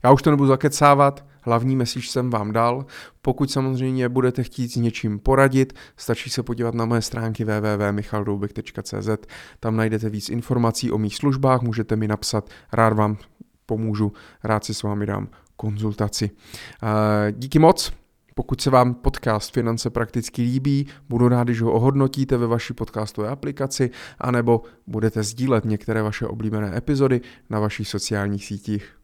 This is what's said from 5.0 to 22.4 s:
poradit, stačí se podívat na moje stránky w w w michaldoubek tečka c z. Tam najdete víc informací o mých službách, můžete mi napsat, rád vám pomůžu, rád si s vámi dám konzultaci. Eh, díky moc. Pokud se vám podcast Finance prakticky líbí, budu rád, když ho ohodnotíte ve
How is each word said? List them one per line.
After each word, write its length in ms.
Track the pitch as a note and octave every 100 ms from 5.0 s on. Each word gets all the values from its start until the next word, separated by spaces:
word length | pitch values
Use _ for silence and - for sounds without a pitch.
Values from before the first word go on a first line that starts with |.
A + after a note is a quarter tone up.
| A2+ G#2
poradit, 540 | - C3+ C3+ C3 C3 - - _
stačí 340 | - A#2 -
se 120 | -
podívat 320 | A#2 A#2 A#2
na 100 | A#2
moje 180 | A2+ A#2
stránky 420 | - A#2 A2+ A2
w 160 | G#2+ G#2+
w 160 | G#2+ G#2
w 160 | G2+
michaldoubek 600 | G#2 G#2 G#2+ G2+ G2+ G2+
tečka 300 | - - -
c 200 | - G2
z. 160 | G2+ G#2+ - - - -
Tam 160 | A2+ A2
najdete 340 | A2 A2 A2
víc 180 | G#2 -
informací 600 | A#2 - B2 A#2 A2 B2
o 80 | -
mých 180 | G#2+ -
službách, 460 | C#3+ C3+ C3+ B2+
můžete 340 | A#2+ A2+ A2 A2
mi 120 | G#2+
napsat, 420 | G#2+ - G#2+ - - -
rád 200 | A2 A2+
vám 240 | G#2+ G#2+ G#2 - _ - _ -
pomůžu, 460 | A2 A2 G#2 G#2 - - _
rád 200 | A2 G#2+
si 100 | -
s 80 | G#2+
vámi 240 | G#2 G#2 G#2
dám 220 | G2+ G2 - _ -
konzultaci. 760 | A2 G#2 G#2+ G2+ G#2 - G2+ - - - - -
Eh, 500 | A2+ G#2+ G#2+ G#2 G#2
díky 260 | G#2 C3 D3+
moc. 340 | D#3+ - - - _ _ _
Pokud 260 | - - C3+
se 100 | -
vám 240 | C3 B2
podcast 600 | B2 - - - G#2+ -
Finance 360 | - A#2 A2+ A#2+
prakticky 520 | A#2 A2+ B2 A2+ -
líbí, 440 | A#2+ C3 C3+ C#3 C#3 - -
budu 200 | A#2 A#2+
rád, 160 | B2
když 160 | A#2+ A2+
ho 120 | A#2
ohodnotíte 640 | A2+ B2+ C#3 C3+ C#3 C3+
ve 100 | B2+